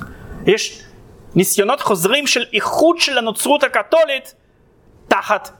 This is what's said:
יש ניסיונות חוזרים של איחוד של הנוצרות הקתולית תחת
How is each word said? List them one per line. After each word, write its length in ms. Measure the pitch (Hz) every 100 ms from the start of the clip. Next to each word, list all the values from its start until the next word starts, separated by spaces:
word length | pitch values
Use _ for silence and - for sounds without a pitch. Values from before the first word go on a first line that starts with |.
| - - - - -
יש 380 | 208 - - - - - - - 175
ניסיונות 460 | 185 - 202 277
חוזרים 460 | - 196 180 269 285
של 180 | 254 233
איחוד 460 | 214 - - 311 339
של 180 | 311 262
הנוצרות 460 | 226 214 - 285
הקתולית 720 | 262 262 - 320 311 269 - - _ _ _ _ _ _ -
תחת 420 | 196 - 208 - -